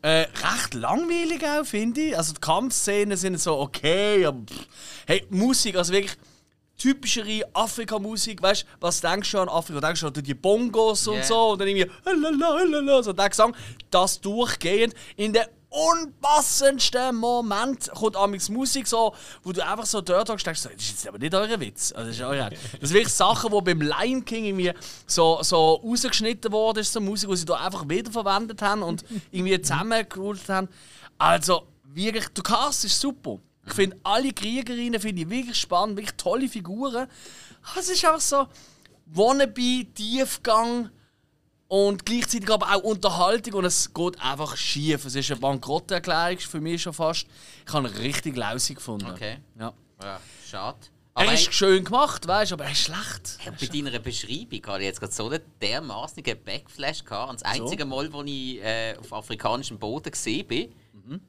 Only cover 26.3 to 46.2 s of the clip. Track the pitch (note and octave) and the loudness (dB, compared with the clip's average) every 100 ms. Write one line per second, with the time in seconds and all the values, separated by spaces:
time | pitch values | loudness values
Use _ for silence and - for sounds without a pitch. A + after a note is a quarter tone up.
26.3 | A#3+ A3 G#3+ A3 A3 G3+ - G3 G#3 G3 | -2 0 2 2 2 -2 -2 -2 -2 -2
27.3 | F3+ E3 D3+ F3 F#3+ D3 F3 A#3 A3+ G3 | -2 0 0 -2 -6 -2 -2 -2 -2 0
28.3 | G3 A3 G#3 G3+ G#3+ E3+ E3 - G#3+ - | 0 -2 -2 0 0 -2 -6 -6 -10 -6
29.3 | F#3 F3+ F#3 C#3+ - G#3+ A3+ G#3+ F#3+ G3 | -4 0 2 2 -2 0 0 -2 -6 -8
30.3 | G3 - F#3+ F#3+ - - - - _ D#3 | -8 -4 -4 -4 -10 -20 -20 -20 _ 4
31.3 | E3+ D#3 E3+ - _ C#3 C#3+ G#3 A3 - | 4 2 0 -2 _ -16 -4 -4 -4 -6
32.3 | - F3+ A3 C#4+ C#4 G#3+ - C4+ - - | -6 -2 0 0 0 0 0 0 -4 -10
33.3 | G2 _ _ - - F#3+ F#3 G3 A3 C4+ | -10 _ _ -8 0 0 0 0 2 0
34.3 | - G#3 B3 A#3+ A#3+ A#3+ A#3 G#3+ F3+ D#3+ | -2 -4 -4 -4 -4 -2 -2 -2 -4 -4
35.3 | A#3+ B3 A#3 - F3 G#3+ G3+ G#3 - F3+ | -4 -2 -4 0 0 0 -4 -8 -4 -2
36.3 | A3+ C4+ A3+ E3+ G#3 C4+ A#3 C4 - - | 0 -2 -6 -8 -6 -4 -4 -6 -12 -20
37.3 | - - - - F#4 F#4 F4+ E4+ D#4+ - | -20 -20 -20 -10 -6 -2 2 4 4 2
38.3 | C#4 C4 - - _ _ _ - D#3+ A3 | 2 0 -6 -20 _ _ _ -8 2 4
39.3 | C#4 C4+ G3+ B3 B3+ G#3 - G#3+ B3+ C4+ | 4 2 2 0 0 -2 -10 -4 0 0
40.3 | - - A3 A#3 A#3+ G#3+ _ _ _ _ | -2 4 4 4 -2 -4 _ _ _ _
41.3 | _ _ _ _ F#3+ G3+ F#3+ - A#3+ - | _ _ _ _ 4 4 2 -2 -2 0
42.3 | A#3 G3 G#3+ F#3 G3 G3 G#3 G3 F3 F3+ | -2 2 2 4 2 2 0 0 2 2
43.3 | A3+ A#3 G3 F3+ - - D#3+ F3 F3 B2+ | 2 -2 -2 0 0 -2 -2 -4 -2 -6
44.3 | C#3 D3+ C3+ - C#3+ D3+ D3 C#3 C3 C3 | -4 -6 -4 -4 0 0 0 -2 -4 -4
45.3 | B2+ C3+ C3+ B2+ D#3+ - F3 F3+ E3 | -2 0 -2 -2 -4 -2 -6 0 0